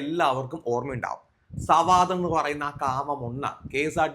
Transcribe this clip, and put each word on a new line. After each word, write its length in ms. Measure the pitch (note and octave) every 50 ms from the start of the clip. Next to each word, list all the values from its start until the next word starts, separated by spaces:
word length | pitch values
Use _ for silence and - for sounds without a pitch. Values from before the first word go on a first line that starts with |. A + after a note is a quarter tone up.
എല്ലാവർക്കും 600 | C#3 D3 E3 F3 E3 C#3+ B2+ C3 C3 B2+ - - - A#2 A#2+
ഓർമ്മയുണ്ടാവും. 480 | A#2+ B2 C#3+ C3 A#2 - - - - _ _ _ _ _ _ - - - D#3+
സവാദ് 480 | D#3+ E3 E3 F3 F#3 F3+ F3+ F3+ F#3 F3+
എന്ന് 120 | F3 E3+ E3
പറയുന്ന 280 | D#3 D3 D3 D3 D3 D3
ആ 100 | D3 C#3+ - D3
കാമമൊണ്ണ 680 | C3+ B2+ C3+ C#3 D3 C#3+ C3+ B2 A#2 B2 C3+ C#3 G2+ - - - - -
കെ 100 | C3+ D3 D#3
എസ് 100 | D3 E3+ D#3+
ആർ 60 | D#3 D3